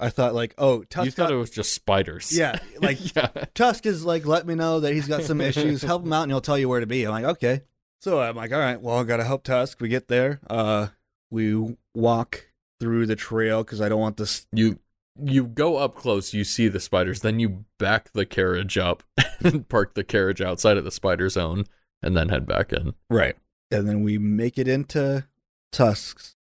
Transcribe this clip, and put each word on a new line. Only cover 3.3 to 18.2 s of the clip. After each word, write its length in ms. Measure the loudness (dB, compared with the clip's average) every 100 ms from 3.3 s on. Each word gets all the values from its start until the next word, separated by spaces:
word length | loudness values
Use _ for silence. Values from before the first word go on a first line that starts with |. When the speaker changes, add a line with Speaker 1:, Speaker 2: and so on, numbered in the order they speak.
| -4 -8
Speaker 1:
"Tusk 300 | 2 2 2
is, 200 | -2 -2
like, 200 | -2 -2 2
let 200 | 0 0
me 80 |
know 260 | -2 0 0
that 140 | 0
he's 120 | -2 -2
got 160 | -4
some 160 | -2 -2
issues. 400 | 0 0 0 0
Speaker 2:
<laughs> 80 | -2
Speaker 1:
Help 140 | -2
him 80 | 0
out 80 | -2
and 100 | 0
he'll 80 | -2
tell 160 | 0 0
you 100 | 2
where 100 | 0
to 60 | 0
be." 180 | -2
I'm 60 | -2
like, 140 | -2
"Okay." 380 | -2 0 0 0 -4 _ _ _
So 180 | -2 0
I'm 140 | 0 -4
like, 140 | -4
"All 60 | -2
right, 220 | 0 -2
well, 180 | -2 -2
I 60 |
gotta 200 | 0 0
help 200 | 0 -2
Tusk." 360 | 0 0 0 -4
We 80 | -2
get 200 | -2 0
there. 320 | 0 0 -2 -4
Uh, 400 | 0 2 0 -2 _ _ _ -8
we 460 | -2 0 0 -2 -8 _
walk 520 | 0 2 2 -2 -10 -14 _ _ -8
through 240 | -2 0 0
the 100 | -2
trail 460 | -2 0 2 0
'cause 160 | -2 -2
I 60 | 0
don't 100 | 2
want 160 | 0 -2
this 300 | -6 -6 -4
Speaker 2:
You, 260 | 2 2 2 _ _ _ -8
you 220 | 2 2
go 320 | 2 0 0 2
up 180 | 0
close, 380 | -2 0 0 0
you 100 | -4
see 240 | -2 2 2
the 120 | 2
spiders, 400 | 0 0 0 -2
then 200 | -2 0
you 240 | 0 -2 -12 -4
back 320 | -2 -2 -4
the 120 | -4